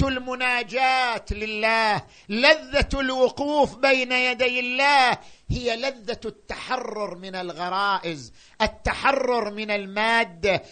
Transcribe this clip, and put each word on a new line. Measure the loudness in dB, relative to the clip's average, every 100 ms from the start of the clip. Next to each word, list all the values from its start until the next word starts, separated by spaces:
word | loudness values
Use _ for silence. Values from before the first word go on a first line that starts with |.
المناجاة | 0 -2 -6 -4 -2 -2 -2 0 2 2 0 -2 -6
لله، | -6 -6 -2 0 2 2 0 -4 -16 -6
لذة | 2 4 4 2 -2 0
الوقوف | -2 -2 2 2 2 0 2 2 2
بين | 2 2 2
يدي | 0 0 0 0 0
الله | -2 0 4 6 4 2 -6 -14 -6
هي | -4 -2 -2
لذة | -4 -6 -8 -8
التحرر | -8 -12 -12 -12 -6 -6 -6 -6 -6 -8
من | -10
الغرائز، | -8 -8 -6 -4 -2 0 0 -2 -8 -12 -20 -14 -2
التحرر | -2 -2 -6 0 2 2 2 0 -2
من | -4 -4
المادة، | -4 0 0 4 4 2 0 0 0 -2